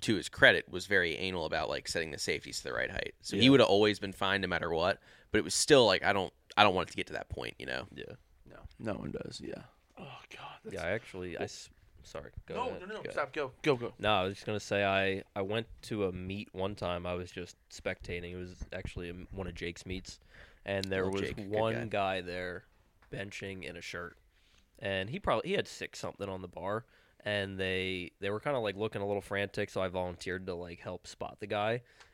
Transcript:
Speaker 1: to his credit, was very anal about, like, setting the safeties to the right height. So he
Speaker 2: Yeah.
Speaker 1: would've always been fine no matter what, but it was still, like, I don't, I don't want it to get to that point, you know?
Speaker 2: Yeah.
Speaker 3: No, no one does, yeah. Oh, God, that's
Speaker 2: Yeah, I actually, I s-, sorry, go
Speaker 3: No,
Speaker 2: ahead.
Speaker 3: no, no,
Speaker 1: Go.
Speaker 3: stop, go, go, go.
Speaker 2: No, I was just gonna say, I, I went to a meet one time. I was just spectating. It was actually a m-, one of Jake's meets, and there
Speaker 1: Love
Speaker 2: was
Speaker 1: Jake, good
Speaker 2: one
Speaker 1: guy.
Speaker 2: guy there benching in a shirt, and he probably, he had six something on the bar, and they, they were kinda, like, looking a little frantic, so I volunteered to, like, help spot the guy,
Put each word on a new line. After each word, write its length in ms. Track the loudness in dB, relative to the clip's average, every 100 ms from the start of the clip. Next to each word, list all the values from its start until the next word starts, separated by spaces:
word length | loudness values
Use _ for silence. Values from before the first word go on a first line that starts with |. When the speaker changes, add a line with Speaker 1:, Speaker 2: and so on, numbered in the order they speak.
Speaker 1:
to 120 | 0 0
his 120 | 0
credit, 400 | 6 8 8 2
was 180 | -6 2
very 300 | 4 4 0
anal 280 | -2 -2
about, 240 | -2 0 0
like, 200 | -2 -2
setting 220 | -4 -2
the 80 | -4
safeties 400 | -2 -2 -4 -8
to 60 |
the 80 | -4
right 180 | -2 -2
height. 240 | -4 -6 -10
So 160 | -4 6
he 80 |
Speaker 2:
Yeah. 60 | 10
Speaker 1:
would've 160 | 10 10
always 320 | 8 6 4
been 140 | -4
fine 280 | -2 2 2
no 80 | 2
matter 220 | 0 0
what, 260 | 2 2 0 -6 -20 0
but 80 | 0
it 60 |
was 100 | 2
still, 320 | 0 8 8 10
like, 160 | 6
I 80 | 4
don't, 200 | 2 -2 -6 _ 8
I 60 |
don't 100 | 8
want 140 | 8 0
it 40 |
to 40 | -4
get 100 | -6
to 40 |
that 140 | -6 -6
point, 260 | -6 -6 -6
you 80 | -6
know? 200 | -6 -6
Speaker 2:
Yeah. 100 | -10 -12 -14 _ -20 -20
Speaker 3:
No, 100 | -20 -20 -10
no 160 | -6
one 160 | -6 -6
does, 280 | -8 -8 -10
yeah. 220 | -10 -12 -14 _ _ -18
Oh, 200 | -18 -16 -18 -16
God, 220 | -14 -14
that's 100 | -10
Speaker 2:
Yeah, 80 | -6
I 60 | -2
actually, 460 | -2 -4 -10 -8 -6
I 60 |
s-, 240 | -8 -8 -16 -20 -20 -20
sorry, 280 | -14 -12 -12 -16 -10
go 80 |
Speaker 3:
No, 140 | -4 -4
Speaker 2:
ahead. 120 | -6
Speaker 3:
no, 60 | -10 -10
no, 60 |
Speaker 1:
Go. 80 | -6
Speaker 3:
stop, 220 | -4 -4
go, 200 | -4 -6 0
go, 140 | 2 2
go. 160 | 0 0
Speaker 2:
No, 120 | 4
I 120 | 4
was 100 | 4
just 120 | -2 -4
gonna 120 | -4
say, 240 | 0 2
I, 380 | 4 4 4 0 -4 -6
I 60 |
went 240 | -2 -2 -4 -12
to 240 | -6 0 0
a 60 |
meet 360 | 0 -6 -6 -8
one 220 | -4 -4
time. 320 | -2 -4 -2 -2
I 80 |
was 160 | -4 -6
just 260 | -8 -12 -14 _
spectating. 640 | -8 -6 -6 -6 -8 -8
It 40 | -8
was 180 | -10 -10 -10
actually 340 | -8 -8 -8 -8
a 40 |
m-, 140 | -10 -10
one 160 | -8 -8
of 80 |
Jake's 320 | -6 -8 -8 -8
meets, 320 | -8 -8 -16 -20 -20 -20 -14
and 200 | -4 -2 0
there 180 | 0
Speaker 1:
Love 80 | 0
Speaker 2:
was 80 | 0
Speaker 1:
Jake, 140 | -2 -4
good 140 | -4
Speaker 2:
one 240 | 0 0
Speaker 1:
guy. 100 | 0 -2
Speaker 2:
guy 340 | 0 0 0
there 420 | -4 -6 -6 -8 -12 _ _ _ -14
benching 500 | -10 -8 -8 -8 -8
in 140 | -10 -10
a 40 |
shirt, 360 | -10 -8 -10 -12 _ _ _ _ _ -8
and 300 | -2 -2 -2
he 80 | -4
probably, 300 | 0 0 2
he 40 |
had 140 | -2 -4
six 300 | -8 -10 -8
something 280 | -10 -6 -8
on 140 | -6
the 60 | -8
bar, 360 | -8 -4 -4 -6 _ _ _
and 340 | -2 -2 -2 -2
they, 520 | 0 2 0 -2 -6 -6
they 100 | -4
were 100 | -2
kinda, 180 | 0 0
like, 160 | 0 0
looking 240 | -2 -2
a 40 | -2
little 140 | -2
frantic, 480 | -2 0 0 -2 -2
so 100 | 0
I 80 | -2
volunteered 580 | 0 -2 -4 -4 -4 -4
to, 80 |
like, 260 | -6 -8 -10
help 260 | -10 -10 -12
spot 320 | -10 -10 -10
the 60 | -4
guy, 360 | 0 2 0 -4 -20 -20